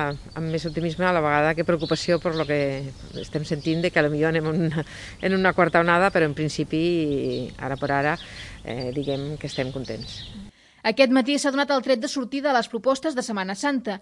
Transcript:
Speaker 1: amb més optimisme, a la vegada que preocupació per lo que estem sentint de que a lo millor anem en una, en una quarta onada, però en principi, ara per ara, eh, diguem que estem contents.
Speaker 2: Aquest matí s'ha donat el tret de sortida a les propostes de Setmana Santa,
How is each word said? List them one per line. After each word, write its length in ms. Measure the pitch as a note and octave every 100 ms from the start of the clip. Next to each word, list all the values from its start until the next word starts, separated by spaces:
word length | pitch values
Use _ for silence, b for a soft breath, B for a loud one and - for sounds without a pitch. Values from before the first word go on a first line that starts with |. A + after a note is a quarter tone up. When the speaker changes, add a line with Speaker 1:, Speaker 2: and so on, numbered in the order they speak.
| D3
Speaker 1:
amb 380 | C#3+ - - D#3+
més 160 | D#3+ E3
optimisme, 400 | D#3 E3+ D#3 F3+
a 80 |
la 80 | F3
vegada 300 | D3+ D3 D3+
que 140 | D#3+ E3
preocupació 500 | E3+ D#3 D#3+ - E3+
per 140 | F3
lo 140 | D#3+ D3
que 80 | D3 C#3 C3+ C#3 B2+ - -
estem 240 | - D#3 D3
sentint 380 | D3+ D#3+ D#3+
de 80 | F3
que 80 | E3+
a 40 | D3
lo 20 |
millor 220 | D3 D#3
anem 180 | E3 D#3
en 140 | D#3+ E3
una, 160 | D#3 D3+ B B B
en 160 | F#3+ F#3+
una 160 | F#3
quarta 300 | E3+ E3+ F3 E3+
onada, 240 | F3 G3
però 160 | F#3+ D#3
en 80 |
principi, 480 | C#3+ D#3 - D3 D#3+ E3+ F3 D3+ C#3 C3 B2 B2+ -
ara 160 | C3 C3+
per 140 | C#3+
ara, 220 | C#3 D3 E3 B B B B
eh, 260 | - A#2 B2+ C3+
diguem 400 | C#3+ C#3 C#3+ D3+
que 140 | D3
estem 180 | - C3 C3+
contents. 480 | B2 A2+ A2+ - - G#3 G3 b b b
Speaker 2:
Aquest 300 | A3 A3+ C4+ C4
matí 220 | A#3+ C#4+
s'ha 120 | C#4+
donat 160 | C4+ C#4+
el 120 | C#4 B3
tret 160 | B3+
de 60 | C#4
sortida 380 | - B3 C#4 C#4+
a 20 | B3+
les 100 | A3
propostes 460 | A#3 B3 C4+ D#4+ B3+
de 80 |
Setmana 300 | A#3+ G3+ F#3 F#3+
Santa, 460 | C#4+ C#4 A3+ F#3+